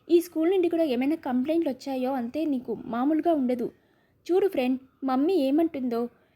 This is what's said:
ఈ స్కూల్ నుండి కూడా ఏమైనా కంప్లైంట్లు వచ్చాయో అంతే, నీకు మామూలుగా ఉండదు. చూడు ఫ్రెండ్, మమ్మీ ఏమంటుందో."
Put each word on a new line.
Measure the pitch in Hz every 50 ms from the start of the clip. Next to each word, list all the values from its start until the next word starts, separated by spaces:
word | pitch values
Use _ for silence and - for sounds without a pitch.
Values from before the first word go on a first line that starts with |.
| _ -
ఈ | 320 349
స్కూల్ | 330 - - 311 320 339
నుండి | 392 381 339 349
కూడా | 339 330
ఏమైనా | 330 302 247 240 262 277 320
కంప్లైంట్లు | 320 - 285 247 254 254 302 311 339 330 294
వచ్చాయో | 254 262 - 277 269 262 254 254
అంతే, | 277 262 233 233 - 302 320
నీకు | 311 277 247 247 - 220 - -
మామూలుగా | - 220 240 254 294 320 311 311 339 330
ఉండదు. | 294 254 240 254 240 233 - - _ _ _ _ _ _ _ _ _ _
చూడు | - 339 381 415 370
ఫ్రెండ్, | - 285 254 254 262 254 - - _ _ 277
మమ్మీ | 262 262 254 277 339 392
ఏమంటుందో." | 339 269 269 277 311 339 320 - 277 247 254 233 233 240 240 - _ _ _ _